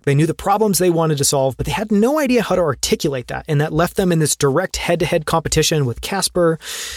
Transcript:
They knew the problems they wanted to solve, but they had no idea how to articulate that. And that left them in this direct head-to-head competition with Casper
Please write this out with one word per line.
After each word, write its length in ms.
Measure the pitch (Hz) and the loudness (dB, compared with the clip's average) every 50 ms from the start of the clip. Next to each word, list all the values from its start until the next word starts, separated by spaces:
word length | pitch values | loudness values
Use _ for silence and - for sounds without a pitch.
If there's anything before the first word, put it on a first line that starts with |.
| - | -2
They 100 | 143 139 | 0 2
knew 120 | 139 160 | 2 2
the 80 | 160 151 | 2 0
problems 420 | - - 190 196 214 220 214 196 | -2 -2 0 2 2 2 2 2
they 140 | - 185 180 | 2 2 2
wanted 260 | 165 165 165 156 151 139 | 2 2 2 0 0 0
to 60 | 143 | 0
solve, 320 | - 151 139 131 135 120 | 0 2 2 0 0 -2
but 80 | - - | -2 -4
they 80 | - - | -4 -4
had 180 | 170 214 214 | -4 -2 0
no 280 | 220 202 214 254 294 311 | 2 2 2 2 2 2
idea 240 | 294 - 247 233 180 | 2 2 2 0 2
how 120 | - 185 | 0 0
to 60 | 185 | 0
articulate 680 | 175 147 131 - - - 214 - - 156 135 127 120 - | 0 0 -2 -2 -2 -2 -2 0 0 -2 -4 -4 -6 -8
that. 180 | 139 131 - - | -10 -10 -6 -2
And 100 | 151 143 | 0 0
that 140 | 151 160 156 | 0 0 0
left 240 | 151 175 175 - | 0 0 0 0
them 160 | - 196 180 170 | 0 0 2 2
in 60 | 160 | 2
this 180 | 156 135 - | 2 0 0
direct 400 | - - 139 131 170 190 - - | 0 0 2 2 2 0 -2 -6
head-to-head 480 | - - - 175 165 175 151 180 170 156 | -6 -2 -2 0 0 0 0 0 -2 0
competition 640 | - - 165 160 - - 156 151 - 170 151 139 | 0 -2 -2 0 0 0 0 2 2 0 0 0
with 160 | 120 113 - - | -2 -2 -6 -8
Casper 560 | - 196 190 - - - 180 175 165 165 - - - - - - - - | -6 -4 -4 -4 -2 0 0 2 2 0 -2 -6 -12 -12 -10 -10 -12 -12